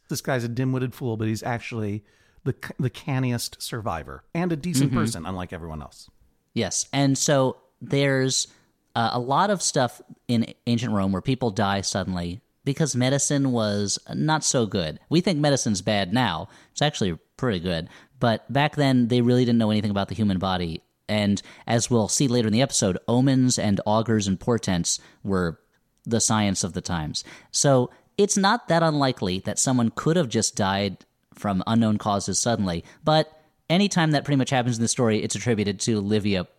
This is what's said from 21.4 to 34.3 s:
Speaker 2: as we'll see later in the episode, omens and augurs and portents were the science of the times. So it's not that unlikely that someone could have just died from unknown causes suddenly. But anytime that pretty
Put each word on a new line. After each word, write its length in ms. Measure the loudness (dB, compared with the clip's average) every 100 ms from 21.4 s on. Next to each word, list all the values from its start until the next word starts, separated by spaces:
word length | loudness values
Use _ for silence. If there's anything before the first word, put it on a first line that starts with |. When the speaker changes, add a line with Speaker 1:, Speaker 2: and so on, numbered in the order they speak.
| -2 -12 -2
Speaker 2:
as 220 | 0 2
we'll 180 | 0 2
see 200 | 0 2
later 180 | 2 2
in 60 |
the 80 | 2
episode, 360 | 0 0 0 0 0
omens 480 | 2 4 4 4 2
and 220 | 0 0 2
augurs 400 | 0 2 0 2
and 120 | -2
portents 600 | 0 -2 0 0 0 -4 -8 _
were 360 | -4 -2 -2 -4 _ _ _ _ -4
the 140 | 0
science 440 | 2 2 2 0
of 100 | -4
the 80 | -6
times. 420 | -6 -4 -4 -8 -12 -18 -8
So 380 | 0 4 4 2 -6 _ 0
it's 180 | 2 2
not 300 | 2 0 0
that 120 | 2
unlikely 560 | 2 2 0 0 -2 -4
that 180 | -4 -2
someone 320 | 2 2 2 0
could 200 | 0 2
have 140 | 2
just 260 | 0 0 0
died 500 | 0 0 -2 -4 _ _ _
from 300 | -8 -2 -2 2
unknown 300 | 2 2 2
causes 400 | 0 -2 -2 -2
suddenly. 440 | 0 0 -2 -4 -8 -6
But 280 | 0 2 0 -6 _ _ -2
anytime 400 | 2 2 2 2
that 140 | 2
pretty 120 | 2